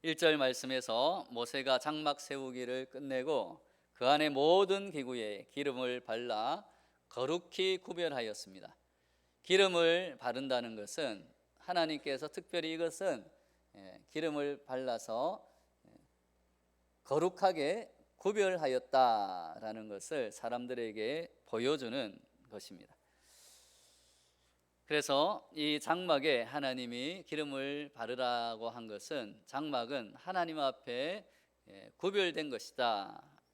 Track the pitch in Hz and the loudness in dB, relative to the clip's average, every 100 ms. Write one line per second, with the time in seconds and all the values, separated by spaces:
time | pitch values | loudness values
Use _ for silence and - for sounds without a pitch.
0 | 165 156 165 151 131 127 131 131 - 117 | -2 4 4 6 4 2 -2 -4 0 2
1 | 143 185 - 120 120 139 131 127 151 156 | 2 2 -4 -4 -2 -2 2 2 2 0
2 | 151 139 - 139 131 127 120 127 131 131 | -2 -2 -4 -6 -6 -6 -4 -4 -6 -10
3 | 143 131 135 143 90 - _ _ _ _ | -4 -2 0 0 -2 -8 _ _ _ _
4 | 127 147 151 135 151 185 190 196 196 151 | 4 6 4 4 8 8 6 2 -2 -6
5 | 127 123 107 101 113 - 143 127 127 123 | -4 -4 -4 -6 -10 -4 -2 -2 -2 -2
6 | 123 113 123 107 117 175 - _ _ _ | -4 -4 -2 -2 -2 -4 -8 _ _ _
7 | _ - 131 175 - - 190 185 208 175 | _ -4 0 0 -4 0 2 2 -2 -2
8 | 170 135 113 104 98 95 - - _ _ | -2 0 -4 -6 -12 -16 -18 -20 _ _
9 | _ _ _ _ - 185 190 175 165 170 | _ _ _ _ 2 6 6 6 6 4
10 | 185 127 123 120 135 123 120 110 101 - | 0 -4 -4 -4 0 0 -2 -8 -8 -4
11 | 139 101 82 _ _ _ - 175 160 151 | -4 -6 -14 _ _ _ -2 0 2 0
12 | 147 135 151 - - 175 160 165 165 160 | -4 -4 -4 -10 -4 -4 -2 -2 -2 0
13 | 190 127 90 _ _ _ _ 101 95 - | -2 -2 -8 _ _ _ _ -20 -20 -20
14 | _ 156 160 147 143 143 - 131 131 113 | _ -2 -2 0 -2 -4 -6 -4 -2 -4
15 | - 113 151 202 - _ _ _ - - | -2 0 0 -2 -12 _ _ _ -20 -20
16 | _ _ _ _ _ _ _ _ _ _ | _ _ _ _ _ _ _ _ _ _
17 | - 147 175 180 190 165 143 208 202 _ | 0 2 2 4 2 4 0 0 -6 _
18 | _ _ 190 214 190 185 147 127 - 131 | _ _ -2 2 2 2 2 0 4 6
19 | 127 110 98 90 82 80 110 110 107 101 | 8 6 0 -4 -8 -10 -10 -10 -10 -10
20 | - 151 110 - 117 120 123 123 113 107 | -4 -4 -4 -4 -4 -4 -4 -4 -4 -2
21 | 110 151 170 _ _ 113 127 151 120 135 | -2 -2 -8 _ _ 0 2 0 -2 -4
22 | 110 92 _ _ _ 104 - 90 - _ | -6 -10 _ _ _ -14 -14 -18 -20 _
23 | _ _ _ - - - - _ _ _ | _ _ _ -20 -20 -20 -20 _ _ _
24 | _ _ _ _ _ _ _ _ _ 151 | _ _ _ _ _ _ _ _ _ 0
25 | 139 139 165 208 - 156 147 147 - 170 | 4 4 4 0 -8 -4 0 0 0 -2
26 | 180 147 151 127 117 143 139 127 123 120 | 2 2 4 2 0 -2 -2 -4 -6 -6
27 | 135 185 151 151 147 135 135 143 147 120 | -6 -8 -6 -6 -4 -4 -4 -6 -10 -10
28 | 113 127 123 120 117 113 113 120 113 101 | -8 -2 0 0 -4 -4 -6 -8 -12 -12
29 | - 151 107 - - 135 151 131 117 139 | -6 -6 -6 -14 -10 -6 -2 -2 -2 -6
30 | 107 - - 190 170 156 135 - - 120 | -8 -12 -4 -2 -2 0 -2 -2 -8 -4
31 | 147 202 - _ _ _ - 98 107 _ | -4 -6 -12 _ _ _ -20 -20 -20 _
32 | 185 202 185 156 151 120 - - 120 104 | 0 2 2 0 -4 -4 -6 0 2 2
33 | 98 - - - _ | -2 -12 -18 -20 _